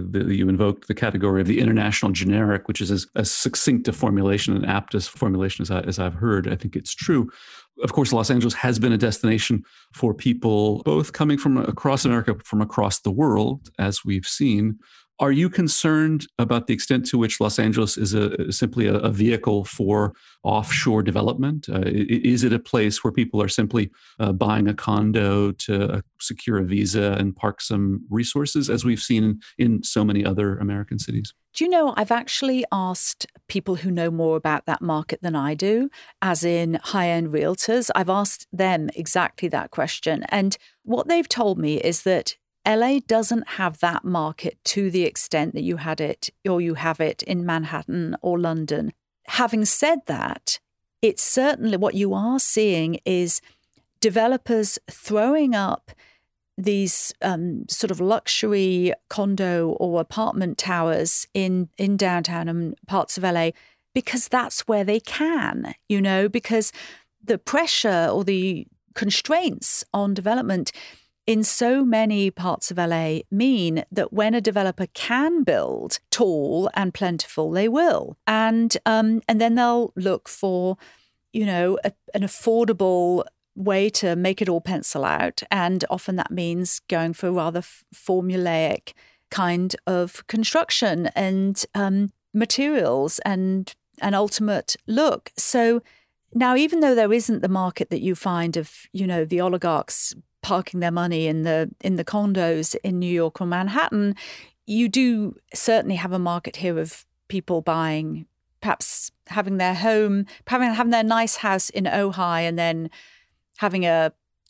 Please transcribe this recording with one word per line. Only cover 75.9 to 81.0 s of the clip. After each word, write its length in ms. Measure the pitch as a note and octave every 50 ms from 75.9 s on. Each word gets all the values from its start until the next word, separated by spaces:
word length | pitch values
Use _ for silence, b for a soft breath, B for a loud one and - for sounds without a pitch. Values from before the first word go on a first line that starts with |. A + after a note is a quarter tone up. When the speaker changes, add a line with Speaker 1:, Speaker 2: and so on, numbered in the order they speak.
| - - _ _
Speaker 2:
tall 580 | - - A#3 G3 E3+ D3+ C#3+ C#3+ - E3 F#3 - -
and 220 | - G3 F#3 -
plentiful, 560 | - G3+ F3+ E3+ D#3 - - - - D#3 D#3+
they 180 | D#3+ F3+ G3+ A3+
will. 480 | A3+ D4 E4+ E4+ - - - - - _ _
And, 500 | - G#3+ A3 A3 A3 A3+ A3+ A#3 A3+ - - - A3
um, 340 | A3 A3 A3 A3 A3+ A3+ - -
and 120 | A3+ G#3+
then 140 | A3+ A#3 A3+
they'll 400 | B3 A#3+ A#3+ A#3+ A#3+ A#3+ - _
look 320 | F#3 F#3 G3 F#3 - _ -
for, 500 | - - - F#3+ F#3 F3+ F3+ F#3 F#3+ b b b b b